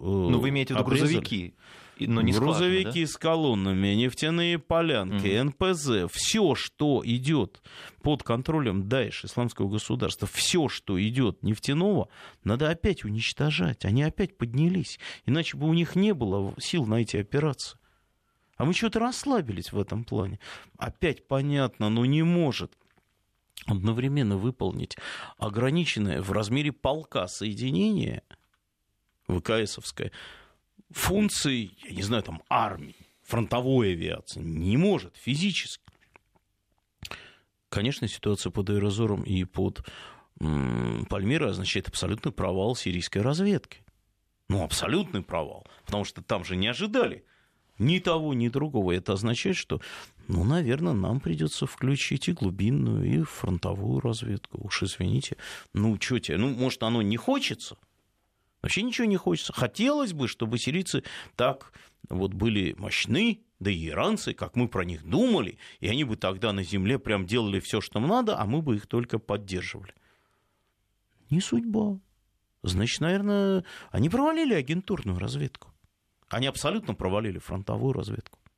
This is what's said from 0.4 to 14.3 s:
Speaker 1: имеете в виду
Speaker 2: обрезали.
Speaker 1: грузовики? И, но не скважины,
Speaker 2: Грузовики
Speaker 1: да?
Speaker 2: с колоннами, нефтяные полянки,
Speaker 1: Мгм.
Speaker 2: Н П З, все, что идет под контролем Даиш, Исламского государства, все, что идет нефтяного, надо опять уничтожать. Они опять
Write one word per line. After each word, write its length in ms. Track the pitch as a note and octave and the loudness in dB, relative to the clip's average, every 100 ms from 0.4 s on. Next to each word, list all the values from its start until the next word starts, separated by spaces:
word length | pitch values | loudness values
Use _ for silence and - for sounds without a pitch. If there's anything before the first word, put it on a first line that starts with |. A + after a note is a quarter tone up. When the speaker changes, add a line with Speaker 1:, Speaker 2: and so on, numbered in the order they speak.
| C3 | 4
Speaker 1:
имеете 240 | C#3 C3 | 0 0
в 20 | B2+ | 0
виду 80 | A#2 | 2
Speaker 2:
обрезали. 220 | C3+ D3 | 2 4
Speaker 1:
грузовики? 420 | E3 - G#2 F2 - - - - - | 2 0 -4 -6 -12 -20 -20 -20 -6
И, 120 | - | 0
но 140 | A2+ | 4
не 100 | F#2 | 4
скважины, 480 | G2+ C#3 - F3+ F#3 | 4 4 4 4 2
Speaker 2:
Грузовики 240 | F#3 E3+ | 0 0
Speaker 1:
да? 60 | D#3 | -2
Speaker 2:
с 40 | - | -2
колоннами, 720 | D#3+ E3 D3+ G#2+ F#2+ F#2+ G2+ | 0 2 4 2 2 2 4
нефтяные 640 | G2+ B2 - D#3 E3+ E3+ E3+ | 4 2 0 0 2 2 0
полянки, 680 | - E3 E3 B2+ F#2+ G#2 G2 | 2 2 4 2 0 0 2
Speaker 1:
Мгм. 220 | G2+ C#3 | 2 2
Speaker 2:
Н 40 | |
П 220 | - F#3+ | 2 0
З, 340 | F3+ C#3+ A2 F2 | 2 2 2 2
все, 480 | - - A3 F#3+ A#2+ | -2 0 4 4 4
что 460 | - - D3 B2+ | -2 0 2 2
идет 580 | - A#2+ B2+ D#3 G2 - - - - - | 2 0 2 2 0 -4 -20 -20 -20 -4
под 220 | D3 D3 | 0 0
контролем 640 | - A#2 - D#3 B2+ F#2+ G2 | 0 -2 0 0 2 0 2
Даиш, 360 | C3+ A2+ - | 0 0 -4
Исламского 440 | - - A#2+ - G2+ | -6 -2 -2 0 -2
государства, 580 | G#2+ - B2 F#2+ - G2+ | -2 -2 -2 -2 -2 -6
все, 420 | - - F#3 C#3 | -2 0 2 2
что 320 | - - F#2+ | -2 -2 0
идет 420 | G#2+ B2 A#2 F2 | 2 2 0 0
нефтяного, 640 | F#2+ G#2+ - C#3+ F#3+ F3+ F#2 - - - | -2 -2 0 2 2 2 0 -8 -20 -6
надо 260 | F2+ A#2 D3+ | -2 2 2
опять 360 | E3 A3 F3+ | 2 0 0
уничтожать. 800 | G#2+ G#2+ A2+ - D3 D3+ F3 A#2+ | -2 -2 -4 0 0 2 0 0
Они 180 | G2 A2+ | 2 2
опять 340 | D3+ - G3 | 2 0 -4